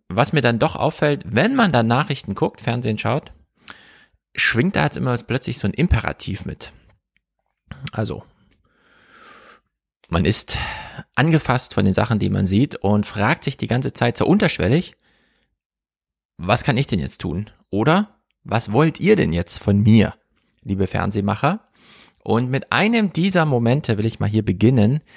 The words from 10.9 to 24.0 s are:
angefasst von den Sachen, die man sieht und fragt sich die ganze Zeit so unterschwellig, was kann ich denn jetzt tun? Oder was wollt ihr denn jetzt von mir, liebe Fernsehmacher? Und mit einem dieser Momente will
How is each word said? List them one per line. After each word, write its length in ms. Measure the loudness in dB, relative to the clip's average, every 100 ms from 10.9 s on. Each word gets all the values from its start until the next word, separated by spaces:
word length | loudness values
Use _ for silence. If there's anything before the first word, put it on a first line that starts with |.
| -18 -4 2
angefasst 580 | 4 4 2 -2 -2
von 100 | 0
den 100 | 2
Sachen, 260 | 2 0 0
die 100 | 0
man 160 | 0 2
sieht 300 | 2 0 0
und 280 | 0 0
fragt 380 | 0 -2 -2 -2
sich 140 | -4 -6
die 100 | -2
ganze 280 | -2 -2
Zeit 220 | -2 -2 0
so 100 | 2
unterschwellig, 680 | 4 2 0 2 0 0 -10 _ _ _ _ _ _ _ _ _ _ _ _ _ -8
was 260 | -2 0
kann 140 | 0 0
ich 100 | 0
denn 140 | -2
jetzt 200 | -4 -8
tun? 300 | -6 -6 -8 _ _
Oder 460 | -2 2 2 0 _ _ _
was 260 | -6 -4 0
wollt 300 | 0 0 2
ihr 160 | 2 4
denn 160 | 2
jetzt 260 | -2 -4 -4
von 220 | 0 4
mir, 340 | 6 6 6 0 _ _ _ _
liebe 240 | -6 -4 -2
Fernsehmacher? 840 | -2 -4 -2 -2 0 -2 -2 _ _ _ -20 -20 _
Und 260 | -2 0 0
mit 220 | -4 -2
einem 420 | 0 2 2 0
dieser 320 | 0 0 2
Momente 540 | 2 2 2 0 0
will 80 | -2